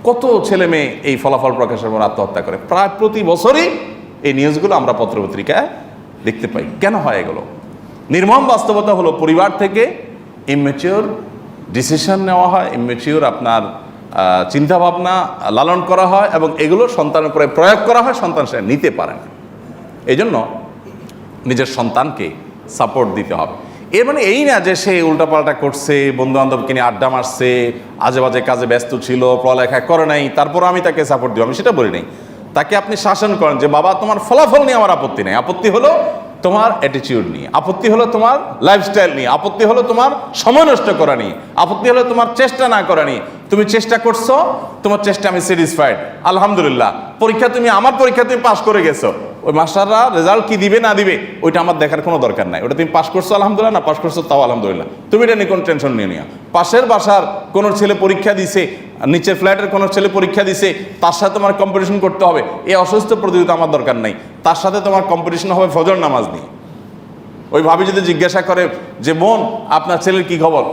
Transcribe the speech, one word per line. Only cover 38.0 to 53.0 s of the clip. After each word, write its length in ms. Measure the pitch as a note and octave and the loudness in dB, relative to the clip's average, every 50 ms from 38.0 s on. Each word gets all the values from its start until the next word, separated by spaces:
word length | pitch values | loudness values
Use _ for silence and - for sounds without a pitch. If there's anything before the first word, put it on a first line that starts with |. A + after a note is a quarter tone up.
| A#3+ | 2
তোমার 520 | A3+ A#3 A3 A3 A#3 C4 C#4+ - - - - | 0 0 2 2 2 2 2 -2 -8 -8 -2
লাইফস্টাইল 520 | A2 D#3+ G3 G#3 - G3+ - G#3 F#3+ F3 C#3+ | 2 4 4 4 2 0 2 2 2 2 0
নিয়ে, 140 | C3+ C3 | -2 0
আপত্তি 380 | A#2+ C3+ D3 - G3+ G3 - A3+ | 0 0 0 0 -4 0 2 2
হলো 160 | G#3+ A#3 B3+ | 4 4 2
তোমার 300 | A#3 A#3+ A3+ A3+ B3 C#4 C#4+ - - - - | 2 2 2 2 2 2 0 -2 -10 -10 -10
সময় 320 | - - G#3 B3 D4 D#4+ | -2 0 4 6 6 6
নষ্ট 240 | D4+ C#4 - - G#3 F#3 | 6 4 2 2 -2 0
করা 180 | - D#3 C#3+ C3+ | 2 2 0 0
নিয়ে, 180 | A#2+ A2 G2 D#2+ - - - - | -2 -4 -8 -10 -12 -16 -8 0
আপত্তি 340 | - E3 E3+ G3+ G3+ G#3 B3 | 0 0 0 0 -2 0 2
হলো 140 | A#3+ B3+ A#3+ | 4 4 2
তোমার 240 | B3 A#3 A#3 A#3 A#3 A#3 | 2 2 0 0 0 2
চেষ্টা 320 | - C4+ B3 B3+ B3+ C4 | 0 0 0 2 0 0
না 140 | B3 A#3 G#3 | 2 2 0
করা 220 | F#3 F#3 F3+ D#3 D3+ | 2 2 2 2 2
নিয়ে। 180 | C#3+ C3 A2 - - - - - - | 0 -2 -6 -8 -12 -16 -18 -4 -2
তুমি 160 | G3+ G#3 G#3+ | 0 0 2
চেষ্টা 320 | G3+ G#3+ A3+ G#3+ A3 A#3 | 2 0 -2 0 0 -2
করছো, 560 | A3+ A3+ A#3 G#3+ A3+ - - C4 C#4+ E4+ - - - - - - - - | 0 2 0 0 0 0 2 2 2 2 0 -4 -8 -10 -14 -16 -6 -2
তোমার 160 | G#3 G#3 G3+ G#3 | 0 0 0 0
চেষ্টা 260 | G#3 F#3+ G3 G3+ G3 | -2 -2 0 -2 -2
আমি 120 | F#3 F3+ | -2 -2
স্যাটিসফাইড, 560 | E3+ F3+ F#3 E3+ E3 D3+ - - D3 C3 G#2 F2 - - - - - | -2 0 0 2 2 0 2 2 2 2 2 -2 -6 -12 -14 -4 -2
আলহামদুলিল্লাহ। 720 | E3+ F#3 F#3+ G3 G#3 G3+ F3 D#3+ C#3+ C3 A#2+ A#2 G#2 - - - - - - | 0 2 2 2 2 2 2 2 0 2 2 0 0 0 -4 -12 -14 -4 -2
পরীক্ষা 300 | A3 A3+ A3 A3 G#3+ A#3+ | 0 0 2 2 0 0
তুমি, 200 | B3 B3 A#3 A#3+ | 2 2 2 2
আমার 240 | G#3+ G3 G#3+ B3+ C4 - | 2 4 4 4 4 4
পরীক্ষা 240 | C4+ B3 B3 B3+ A#3+ | 2 2 4 2 0
তুমি 180 | B3 B3+ A#3 A#3+ | 0 0 0 2
পাস 180 | A#3+ G#3+ - | 2 2 2
করে 220 | - A3 G#3 G3+ E3+ | 2 2 2 2 2
গেছো, 300 | D#3 C#3+ - - A2 - - - - - - - | 2 0 0 -2 -2 -2 -4 -10 -14 -14 -6 -4
ওই 100 | - D3 | -2 0
মাস্টাররা 580 | D#3 E3 D#3+ - G3 G3 G3+ A3 A3 A#3+ B3+ G#3 | 0 0 0 2 0 0 2 2 2 2 2 2
রেজাল্ট 320 | E3+ D#3+ F3 G3+ A3 G#3+ | 2 2 4 2 2 2
কি 100 | G#3+ A3 | 0 -2
দিবে 220 | G3 F#3+ G3+ G3 A#3 | 0 2 2 2 4
না 140 | A#3 A3 G#3 | 4 2 2
দিবে 240 | G3 G#3 F#3+ E3+ A2+ - - - - | 2 2 2 0 -2 -4 -10 -12 -2
ওইটা 180 | - E3 D#3+ F3 | -2 0 0 0
আমার 180 | E3+ F3+ E3+ | 0 0 0
দেখার 240 | D3+ D3+ D3 D3+ E3+ | 0 0 0 0 -2
কোনো 160 | - F3 E3+ | -2 -2 0
দরকার 300 | D3+ C3 A2+ G2 - G2+ | 0 0 0 0 -2 -4
নাই। 140 | F2+ F2 D#2+ | -4 -4 -6
ওটা 120 | F#2+ B2 C#3+ | -4 -4 -2
তুমি 140 | C#3+ E3 D#3 - | -2 -2 0 0
পাস 160 | E3 | -2